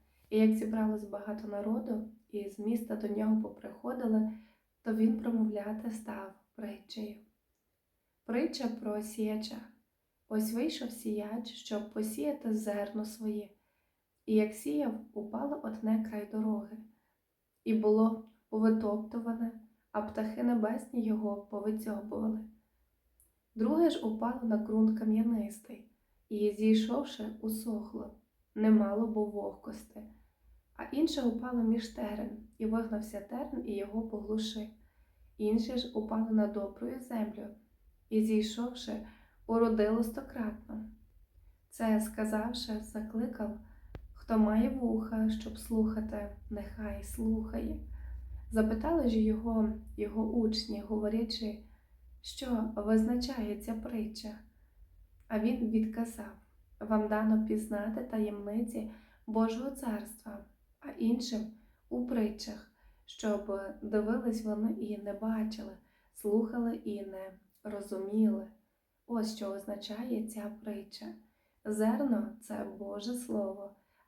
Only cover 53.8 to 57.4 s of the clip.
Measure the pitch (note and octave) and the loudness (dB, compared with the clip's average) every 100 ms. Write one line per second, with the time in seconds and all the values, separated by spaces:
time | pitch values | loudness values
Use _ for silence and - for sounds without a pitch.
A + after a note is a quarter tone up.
53.8 | - A#3 G#3+ - G#3+ G#3+ - _ _ _ | -6 -4 -4 -6 -12 -12 -18 _ _ _
54.8 | - - - _ - G#3+ G#3+ B3 A3+ A3 | -20 -20 -20 _ -4 0 2 2 2 2
55.8 | A3 A3+ A#3 - G#3+ - _ _ _ - | 2 0 -4 -6 -14 -16 _ _ _ -12
56.8 | G#3+ A3 G#3+ G#3+ A3 A3 | 0 2 4 4 4 4